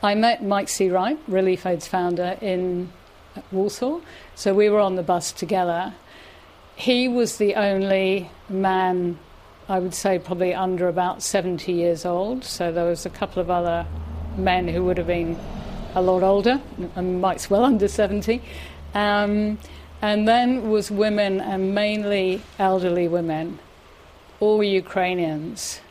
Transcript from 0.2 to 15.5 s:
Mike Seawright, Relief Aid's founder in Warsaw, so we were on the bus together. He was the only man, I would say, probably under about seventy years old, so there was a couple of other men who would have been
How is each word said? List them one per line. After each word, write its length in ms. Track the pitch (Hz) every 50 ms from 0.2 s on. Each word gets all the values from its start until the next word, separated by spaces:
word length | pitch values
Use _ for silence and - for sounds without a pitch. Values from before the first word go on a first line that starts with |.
| 220 233 233 208 214
Mike 240 | 196 202 202 196 -
Seawright, 500 | - - 196 190 180 185 185 220 302 302 - -
Relief 380 | 190 190 190 190 185 180 -
Aid's 220 | 185 180 165 - -
founder 500 | - 185 180 175 175 175 180 180 185 -
in 500 | - 202 185 180 185 180 180 175 180 175 - - - - - - - - - - - - -
Warsaw, 480 | 190 190 208 202 - 240 254 302 339 330 - - - - - -
so 180 | - - 202 196
we 140 | 196 208 208
were 120 | 208 208
on 140 | 208 190 185 185
the 60 | 175
bus 280 | 156 180 175 - -
together. 640 | - - - 160 208 185 180 175 170 170 185 202 202 - - - - - - - - - - - - - - - -
He 320 | - - - 247 247 247 254
was 300 | 240 247 240 - - -
the 180 | 214 202 196
only 760 | 220 208 202 196 190 190 196 196 190 190 190 190 196 180 165 - - - -
man, 680 | 196 190 196 190 190 185 190 185 180 180 180 175 175 156 - - - - - - - - - -
I 100 | 196 185
would 140 | 180 185 175
say, 240 | - - 202 190 180
probably 360 | - - 180 175 185 180 180
under 340 | - 190 185 185 175 180 180
about 340 | 170 175 180 180 - -
seventy 520 | - - - 202 170 180 180 165 - - 180
years 320 | 175 170 175 170 160 -
old, 380 | 180 175 175 190 214 247 262 254
so 280 | - - - 180 170
there 140 | 165 175 170
was 200 | 170 175 165 -
a 40 | 185
couple 320 | - - - 196 - 185
of 100 | 180 165
other 340 | 180 175 175 175 170 170 170 - - - - - - - - - -
men 320 | 196 185 190 180 185 180 175
who 160 | 160 175 185
would 120 | 180 180 175
have 80 | 170 165
been 300 | 175 175 170 165 170 165 - -